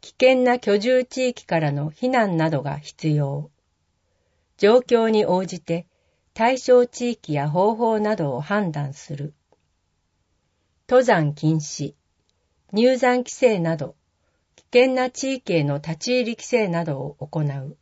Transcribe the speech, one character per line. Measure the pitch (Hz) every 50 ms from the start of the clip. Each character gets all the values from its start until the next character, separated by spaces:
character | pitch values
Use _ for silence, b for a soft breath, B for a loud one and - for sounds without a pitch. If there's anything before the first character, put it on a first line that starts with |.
危 | - - _
険 | _ 254 254 262 254 254
な | 247 247 247
居 | - - 202 214
住 | 202 247 254 254 254
地 | 254 - 262 254 254
域 | 240 - -
か | - 185 160
ら | 156 147
の | 143 143 147 156
避 | 151 _ - 254
難 | 262 254 220 202 175
な | 160 160 160
ど | 160 139 127
が | 143 143 147
必 | - - - _ - 160
要。 | 151 147 143 135 139 143 151 - _ _ _ _ _ _ _ _ _ _ _ _ _ _ _ _ _ _ _ _ _
状 | _ - 202 226 254
況 | 247 - 247 233 226 226
に | 220 214 208
応 | - 180 185 -
じ | 170 180 175
て | _ - 170 170 170 _ _ _ _ _ _ _ _ _ _
対 | - 220 233 262 254
象 | - - 247 247 247
地 | 240 _ - 247 240 240
域 | - - - 151
や | 143 139 151
方 | 151 180 190 214 226
法 | 220 240 226 226 214
な | 208 208 214
ど | 208 165 143 131
を | 120
判 | 147 - 202 214 208 175 156
断 | 147 143 139 139
す | - - - 147
る。 | 139 143 156 - _ _ _ _ _ _ _ _ _ _ _ _ _ _ _ _ _ _ _ _ _ _ _ _ _ _ _ _ _ _ _
登 | 262 277 262
山 | 233 220 175 156 147 147
禁 | - - 156 160
止、 | 160 151 - - - 147 135 - _ _ _ _ _ _ _ _ _ _ _ _ _ _ _ -
入 | 208 233 254 262
山 | 254 269 247 247 247
規 | 247 -
制 | - - - 247 220 185
な | 165 165 165
ど、 | 160 151 - - _ _ _ _ _ _ _ _ _ _ _ _
危 | _ _ _ - 247
険 | 247 262 254
な | 254 254 254
地 | 247 - - 269 269
域 | 254 _ - 185
へ | 165 147
の | 143 139
立 | 143 147 160 160
ち | 156 - 247 247 254
入 | 247
り | 220 233
規 | - -
制 | - - 233 220 190
な | 170 170 170
ど | 160 143 135
を | 139 147 -
行 | _ 147 147 - 165
う。 | 151 143 135 139 135 143 - _